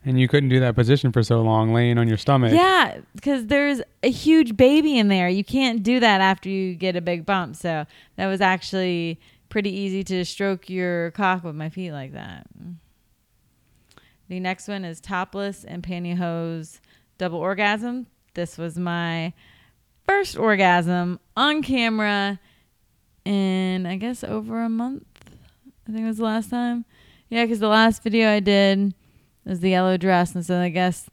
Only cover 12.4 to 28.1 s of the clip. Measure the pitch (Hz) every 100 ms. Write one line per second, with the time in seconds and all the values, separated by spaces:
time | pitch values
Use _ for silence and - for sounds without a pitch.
12.4 | - - 175 165 _ _ _ _ _ _
13.4 | _ _ _ _ _ _ _ _ - 185
14.4 | 185 185 - 202 180 160 - 185 196 202
15.4 | 202 196 - 175 175 175 175 180 175 165
16.4 | 165 165 156 - _ _ _ - 180 165
17.4 | 175 196 208 214 240 247 226 _ _ -
18.4 | 170 - 170 165 175 170 170 165 165 -
19.4 | _ _ _ _ _ _ - 403 381 -
20.4 | 220 196 185 175 170 180 180 180 _ -
21.4 | 285 302 262 262 233 220 214 202 196 196
22.4 | _ _ _ _ _ _ _ _ - 196
23.4 | 190 185 185 185 175 185 226 247 - 220
24.4 | 220 226 233 226 247 277 _ _ - -
25.4 | - _ 262 _ - 220 220 214 226 220
26.4 | 214 240 240 240 226 _ _ _ - 233
27.4 | 233 226 214 214 226 220 226